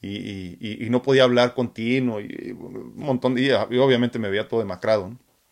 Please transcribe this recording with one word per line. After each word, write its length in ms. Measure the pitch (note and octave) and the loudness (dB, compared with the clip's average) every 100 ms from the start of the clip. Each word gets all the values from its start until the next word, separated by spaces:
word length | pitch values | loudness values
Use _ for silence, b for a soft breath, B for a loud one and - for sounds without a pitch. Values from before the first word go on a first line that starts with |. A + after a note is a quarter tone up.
y, 140 | G2 G2+ | -10 -8
y, 420 | G#2+ G2 F2+ F2 | -8 -10 -10 -10
y, 240 | G#2+ G#2+ | -10 -8
y 60 | A2 | -2
no 140 | B2 | 0
podía 220 | C3+ C3+ B2+ | 4 6 6
hablar 280 | A#2+ B2 | 6 2
continuo, 680 | B2+ A#2+ - A2+ C3 B2 G#2+ | 0 -4 -4 0 0 0 -4
y, 60 | G#2 | -8
y 260 | - - | -12 -12
un 420 | - - G#2+ - - | -12 -14 -14 -14 -8
montón 400 | D3 B2+ B2+ B2+ | -4 0 0 2
de, 80 | |
y, 320 | C#3 A2 A2 B2 | 2 2 2 2
y 20 | |
obviamente 400 | C3+ A#2+ A#2+ A#2 | 4 4 2 -2
me 120 | G#2 | -2
veía 180 | G2+ G#2+ | -2 -2
todo 140 | A#2 | -2
demacrado, 480 | G2+ F2+ A2 A2 F#2+ | -2 -2 2 2 0
¿no? 100 | B2 _ _ _ | -12 _ _ _